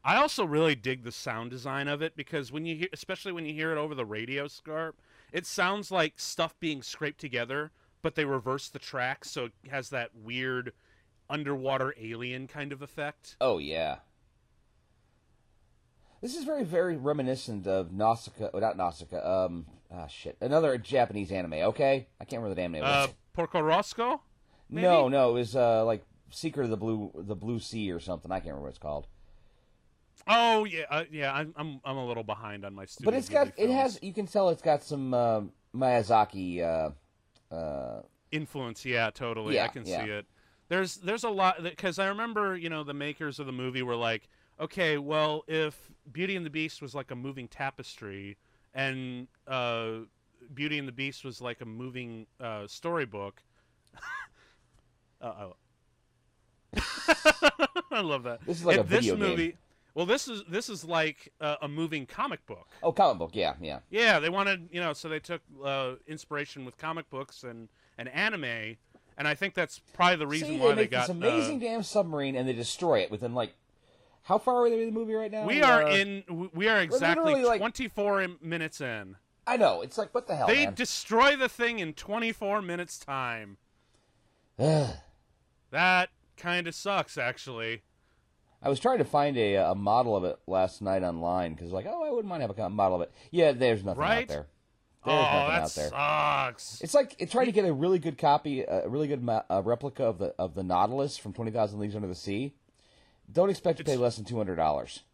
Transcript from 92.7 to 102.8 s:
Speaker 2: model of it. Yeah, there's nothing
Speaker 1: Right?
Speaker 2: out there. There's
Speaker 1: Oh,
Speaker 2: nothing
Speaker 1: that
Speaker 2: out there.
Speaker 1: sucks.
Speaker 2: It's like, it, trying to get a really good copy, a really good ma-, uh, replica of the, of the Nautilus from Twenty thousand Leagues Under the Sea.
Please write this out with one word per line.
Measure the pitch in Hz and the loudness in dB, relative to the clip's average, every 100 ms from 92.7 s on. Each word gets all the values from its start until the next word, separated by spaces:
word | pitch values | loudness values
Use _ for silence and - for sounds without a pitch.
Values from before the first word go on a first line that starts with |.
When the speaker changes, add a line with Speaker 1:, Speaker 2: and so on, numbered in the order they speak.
Speaker 2:
model | 104 95 90 | 2 4 4
of | |
it. | 85 - - | -2 -8 -4
Yeah, | 175 160 | 6 6
there's | 123 127 110 | 6 4 4
nothing | 98 107 | 0 -2
Speaker 1:
Right? | 160 233 | 0 0
Speaker 2:
out | 247 | 0
there. | 73 73 _ _ _ _ _ | -6 -8 _ _ _ _ _
There's | - 156 | 0 4
Speaker 1:
Oh, | |
Speaker 2:
nothing | 151 147 143 | 4 4 4
Speaker 1:
that | 165 | 2
Speaker 2:
out | 156 | 0
there. | 156 151 | -2 -4
Speaker 1:
sucks. | 135 147 151 147 143 131 120 - - | 0 0 2 2 2 0 -6 -14 -10
Speaker 2:
It's | 165 | 2
like, | 285 269 - | 2 2 -4
it, | 180 | -2
trying | 240 254 | 2 4
to | |
get | 202 | 4
a | 190 | 2
really | 139 170 185 | 2 4 2
good | 160 143 | 2 2
copy, | 151 147 156 131 | 4 4 2 -4
a | - 92 - | 0 0 0
really | 131 151 | -2 -2
good | 139 | -2
ma-, | 120 110 - | 0 0 2
uh, | 95 | 0
replica | 98 117 143 123 | 2 0 -2 0
of | 120 90 | 0 0
the, | 92 - | -4 -2
of | 92 | -4
the | 98 | -2
Nautilus | 92 90 104 131 139 - | 2 4 4 2 -2 -4
from | 104 | -10
Twenty | 95 110 | -6 -4
thousand | 113 107 104 | 0 0 0
Leagues | 104 104 | -4 -4
Under | 101 | -6
the | |
Sea. | 90 - 101 139 _ _ _ | -6 -4 -2 -4 _ _ _